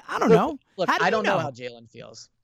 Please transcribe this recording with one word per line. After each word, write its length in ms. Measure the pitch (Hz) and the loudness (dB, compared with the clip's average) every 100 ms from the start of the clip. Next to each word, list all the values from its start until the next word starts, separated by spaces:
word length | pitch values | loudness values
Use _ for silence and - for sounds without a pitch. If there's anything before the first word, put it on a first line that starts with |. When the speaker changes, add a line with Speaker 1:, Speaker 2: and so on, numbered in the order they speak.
| - | -8
Speaker 1:
I 140 | - | 0
don't 80 | 226 | 4
Speaker 2:
Look, 100 | 214 | 4
Speaker 1:
know. 200 | 269 294 _ - | 4 -4 _ -6
Speaker 2:
look, 120 | 175 | -2
Speaker 1:
How 100 | 330 | 2
do 40 | |
Speaker 2:
I 60 | 185 | 2
Speaker 1:
you 20 | |
Speaker 2:
don't 140 | 220 | 2
know 140 | 202 185 | 0 0
Speaker 1:
know? 40 | |
Speaker 2:
how 80 | 147 | -2
Jalen 400 | 120 123 117 117 | -8 -12 -14 -20
feels. 380 | 117 110 117 - _ | -18 -18 -18 -20 _